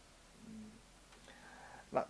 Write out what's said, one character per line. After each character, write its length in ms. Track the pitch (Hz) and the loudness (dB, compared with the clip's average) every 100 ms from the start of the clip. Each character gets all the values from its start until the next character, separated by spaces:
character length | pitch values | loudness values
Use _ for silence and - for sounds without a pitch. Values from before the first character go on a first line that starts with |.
| - - - - - | -16 -16 -14 -12 -8
う 20 | |
ん。 220 | 220 214 - - - - - - - - - - - - | -6 -6 -8 -12 -14 -14 -14 -12 -12 -10 -10 -8 -10 6
ま 100 | |
あ、 60 | - | 8